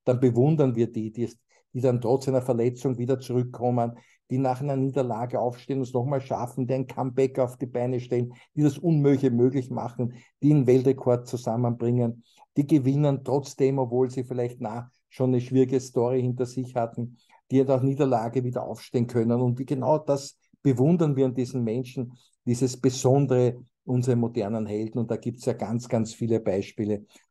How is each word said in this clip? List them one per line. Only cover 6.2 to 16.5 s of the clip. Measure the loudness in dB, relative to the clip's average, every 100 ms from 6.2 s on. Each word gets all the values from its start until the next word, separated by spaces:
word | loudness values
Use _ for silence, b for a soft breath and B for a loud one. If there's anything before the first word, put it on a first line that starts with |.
schaffen, | -2 -6 -6 -4 -2
die |
ein | -2 -4
Comeback | -6 -4 0 0 0
auf | -2 -4
die | -8
Beine | -4 -2 -4
stellen, | -2 -2 -2 B B
die | 0
das | 0 2
Unmögliche | 2 4 4 4 4
möglich | 4 2 2 -4
machen, | -6 -8 -6 -6 B B _
die | 4
einen | 6 6
Weltrekord | 6 4 2 2 0 0
zusammenbringen, | -8 -4 -2 0 0 0 0 0 -4 b b b -2
die | 2
gewinnen | 4 4 2 2 0
trotzdem, | -2 -2 -2 0 0 2
obwohl | 0 0 0
sie | -2
vielleicht | -6 -4 -4 -6
na, | -8 -8 -12 _ _
schon | -2 0
eine | 0
schwierige | 2 2 2 2
Story | -2 -2 0 0
hinter | -2 -2
sich | -4